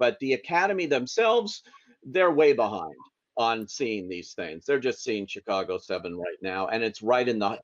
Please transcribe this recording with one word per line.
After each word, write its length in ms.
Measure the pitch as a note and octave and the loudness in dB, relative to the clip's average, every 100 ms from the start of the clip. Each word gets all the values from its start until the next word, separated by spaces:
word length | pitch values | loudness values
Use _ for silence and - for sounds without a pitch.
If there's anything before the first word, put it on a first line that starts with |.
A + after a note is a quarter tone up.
but 180 | A#2+ - | 2 2
the 140 | C3+ | 0
Academy 540 | B2+ - E3+ G3 F#3+ E3 | 0 0 0 2 0 0
themselves, 760 | C#3 B2+ - A3+ A#3+ G#3+ - - - _ _ | 0 0 2 4 4 0 -6 -16 -20 _ _
they're 300 | - F3 F3+ | -4 2 4
way 200 | D3+ D3+ | 6 6
behind 440 | B2 G#2+ G#2 D#2 C#2 - _ _ - | 6 2 -2 -8 -12 -20 _ _ -2
on 320 | A#2 A2+ G#2+ | 0 0 -6
seeing 400 | - B2+ G#2+ F#2 | -6 -4 -4 -6
these 240 | F2+ F2 | -10 -10
things. 320 | - E2 D#2+ - | -10 -10 -8 -2
They're 140 | C#3 | 0
just 240 | B2+ - | 0 -4
seeing 220 | - G#2+ G2 | -4 -4 -4
Chicago 520 | G2+ - G2 F#2 F#2 | -10 -4 -2 -2 -6
Seven 380 | - F2+ F2 F2 | -4 -6 -6 -8
right 220 | F2 D#2+ | -8 -8
now, 240 | F#2+ F#2 F#2+ | -6 -4 -2
and 140 | A2+ | -2
it's 180 | A2+ G#2 | -2 -2
right 260 | A2 B2 B2 | 0 2 2
in 100 | A2+ | 0
the 220 | G2+ - | -2 -4